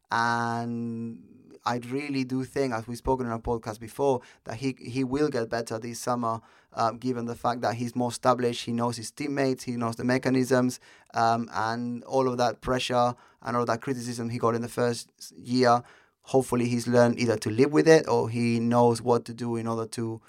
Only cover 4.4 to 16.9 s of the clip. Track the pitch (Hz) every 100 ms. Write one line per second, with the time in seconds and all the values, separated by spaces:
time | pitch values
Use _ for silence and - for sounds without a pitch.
4.4 | - 113 131 127 120 127 127 139 151 123
5.4 | 113 117 117 113 120 117 123 120 117 113
6.4 | - _ _ - 113 117 127 120 117 117
7.4 | 120 120 113 117 120 123 123 - 127 123
8.4 | 120 120 - 117 120 117 107 - 147 139
9.4 | 135 131 - 120 117 117 123 127 131 131
10.4 | 127 131 127 - - - _ 117 113 117
11.4 | 113 - 110 117 120 120 - 135 131 120
12.4 | 120 107 - 127 - 123 123 123 - _
13.4 | 117 120 117 113 139 123 120 120 117 120
14.4 | 117 117 117 - 120 117 - _ - 85
15.4 | 120 127 123 120 - - _ _ - 135
16.4 | 127 123 120 120 113